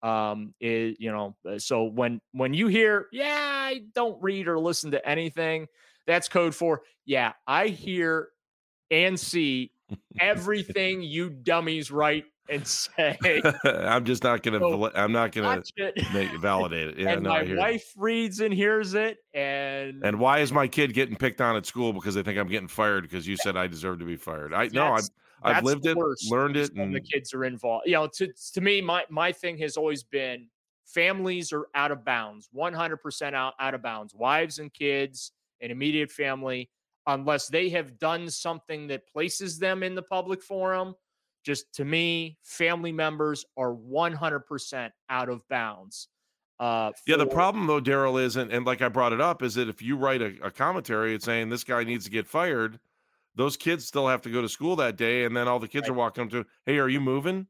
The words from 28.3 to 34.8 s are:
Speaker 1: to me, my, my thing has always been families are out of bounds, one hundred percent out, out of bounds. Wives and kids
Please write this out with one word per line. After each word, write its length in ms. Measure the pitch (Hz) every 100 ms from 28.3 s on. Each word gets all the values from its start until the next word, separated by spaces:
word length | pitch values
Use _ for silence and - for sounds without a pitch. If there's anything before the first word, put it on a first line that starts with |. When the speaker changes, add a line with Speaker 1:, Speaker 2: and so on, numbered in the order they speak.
| - -
Speaker 1:
to 80 | -
me, 200 | 185 202
my, 240 | 180 175 -
my 220 | 156 175
thing 260 | 175 180 165
has 180 | 156 139
always 260 | 156 143
been 460 | 120 139 131 123 120 _ _ _ _
families 680 | - 175 196 185 180 165
are 140 | 151 156 143
out 160 | 143
of 120 | 143
bounds, 460 | 117 120 110 104 104
one 220 | 127 165
hundred 240 | 165 165 156
percent 380 | 151 - 147 139
out, 180 | 131 -
out 140 | 135 131
of 60 |
bounds. 320 | 120 113 104 101
Wives 440 | 120 151 165 151
and 140 | 151
kids 580 | -